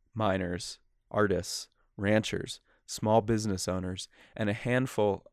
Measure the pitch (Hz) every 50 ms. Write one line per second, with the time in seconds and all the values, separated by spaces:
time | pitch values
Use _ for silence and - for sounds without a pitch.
0 | _ _ - 113 110 101 95 95 92 87 90 87 - - - - _ _ _ _
1 | _ - - 107 107 98 92 87 87 - - - - - _ _ _ _ _ -
2 | 101 101 107 107 110 - - - - - - - _ _ _ _ _ - - -
3 | 113 107 110 117 104 101 113 107 107 107 95 92 - 95 92 92 92 92 92 95
4 | - - _ - - - - - 110 101 104 - - 123 123 127 131 127 - -
5 | 104 104 95 - - -